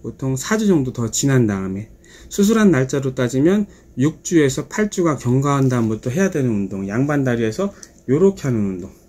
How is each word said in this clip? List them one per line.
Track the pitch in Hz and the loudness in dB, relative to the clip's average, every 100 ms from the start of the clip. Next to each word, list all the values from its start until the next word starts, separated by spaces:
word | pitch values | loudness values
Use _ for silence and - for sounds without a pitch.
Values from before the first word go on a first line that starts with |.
보통 | 117 - 135 | -14 -8 -6
사 | 131 - 220 | -4 -2 0
주 | 214 | 2
정도 | 165 127 | 2 0
더 | 120 113 | -4 -4
지난 | - 139 135 110 | -2 2 4 2
다음에 | 98 95 95 107 - - - - | 0 -4 -8 -10 -18 -20 -20 -10
수술한 | - 202 226 208 | 0 2 4 4
날짜로 | 139 131 143 131 | 4 2 -2 -4
따지면 | 131 123 131 156 208 202 - - - | -2 -2 2 2 2 -2 -10 -16 -2
육 | 143 - | -2 -2
주에서 | - 170 139 135 143 | 0 2 2 0 -6
팔 | - 214 | -4 -2
주가 | 196 170 131 | 0 -2 0
경과한 | 120 131 143 139 131 | 0 0 2 2 2
다음부터 | 123 110 107 127 | 2 0 -2 -4
해야 | 143 190 | 0 0
되는 | 165 127 | 0 -2
운동, | 104 95 95 98 | -2 -4 -6 -4
양반다리에서 | 107 143 143 127 117 110 110 202 - - - - | -2 0 0 0 0 -2 -2 -6 -6 -20 -16 -2
요렇게 | 143 196 196 | 2 2 2
하는 | 139 117 | -4 -2
운동 | 101 92 90 - | -2 -4 -12 -18